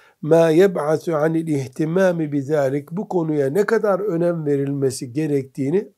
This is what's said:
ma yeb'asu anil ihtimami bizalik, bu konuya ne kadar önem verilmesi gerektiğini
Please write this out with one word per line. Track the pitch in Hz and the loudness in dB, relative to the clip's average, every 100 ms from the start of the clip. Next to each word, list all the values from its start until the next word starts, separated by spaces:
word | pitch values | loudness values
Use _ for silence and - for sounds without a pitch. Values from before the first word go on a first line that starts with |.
| _ _ | _ _
ma | 151 165 165 | 2 4 6
yeb'asu | 160 196 175 147 156 175 156 | 6 4 2 0 -2 -2 -2
anil | 160 160 165 | 0 0 -2
ihtimami | 143 127 - 156 180 190 170 156 | -4 -4 -4 -2 2 2 0 -2
bizalik, | 143 135 151 135 143 143 | -4 -2 0 0 -2 -6
bu | 170 214 | -8 -4
konuya | 180 160 151 135 | -2 0 0 0
ne | 170 202 | 0 0
kadar | 226 208 185 | 0 2 0
önem | 202 170 175 170 147 | 0 0 0 0 0
verilmesi | 139 139 143 135 123 135 | 0 0 -2 -2 -2 -8
gerektiğini | 123 156 143 135 - 135 185 240 | -4 -2 -2 -4 -6 -2 -2 -2